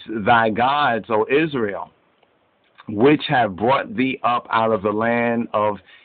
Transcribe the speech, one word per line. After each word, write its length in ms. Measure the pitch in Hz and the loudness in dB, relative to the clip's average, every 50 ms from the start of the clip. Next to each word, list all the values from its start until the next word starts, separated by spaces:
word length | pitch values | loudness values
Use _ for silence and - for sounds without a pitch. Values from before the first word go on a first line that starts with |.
| - 117 | -12 -10
thy 420 | 107 113 95 117 120 113 113 110 | -8 -2 2 2 4 4 4 2
gods, 560 | 104 117 120 131 143 147 147 131 117 110 98 - | 0 0 0 0 0 0 0 0 -2 -2 -2 -2
O 180 | 113 107 110 107 | -2 0 0 2
Israel, 600 | 131 143 165 160 143 127 110 101 95 85 87 - _ _ _ _ _ _ _ _ _ _ _ _ _ _ _ _ _ - _ - | 0 0 0 0 -2 -4 -4 -4 -6 -8 -12 -14 _ _ _ _ _ _ _ _ _ _ _ _ _ _ _ _ _ -20 _ -8
which 320 | 104 101 120 143 156 139 - - | 0 4 4 4 4 4 2 0
have 280 | 151 123 117 104 90 | 0 0 0 0 -2
brought 400 | 82 104 120 135 135 - - 107 | -2 0 2 2 0 -2 -4 -4
thee 240 | 107 131 131 127 - - | -4 -4 -4 -4 -4 -2
up 240 | 120 120 120 - - | -2 -2 -2 -4 -2
out 220 | 104 113 113 110 | 0 0 2 2
of 100 | 110 101 | 0 0
the 100 | 95 107 | 0 -2
land 560 | 104 107 113 117 117 120 117 117 117 117 113 - - | -2 0 0 0 0 0 0 0 0 -2 -2 -2 -2
of 240 | 107 104 107 101 101 - - - - | -2 -2 -2 -2 -6 -10 -20 -20 -20